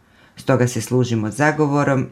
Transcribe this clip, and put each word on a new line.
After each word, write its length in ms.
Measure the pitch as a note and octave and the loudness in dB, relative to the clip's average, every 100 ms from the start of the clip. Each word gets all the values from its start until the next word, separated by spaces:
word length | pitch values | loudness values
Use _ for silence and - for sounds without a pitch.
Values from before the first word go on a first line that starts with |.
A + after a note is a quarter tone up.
| _ _ _ - | _ _ _ -10
Stoga 320 | - B2+ B2 | 0 2 2
se 120 | A2+ | -2
služimo 500 | - B2 A#2+ A2+ G#2+ | -2 0 0 -2 -2
zagovorom 760 | F#2+ D3+ D3 D3 C#3+ C#3 C3 B2+ | 0 0 2 0 2 0 0 -4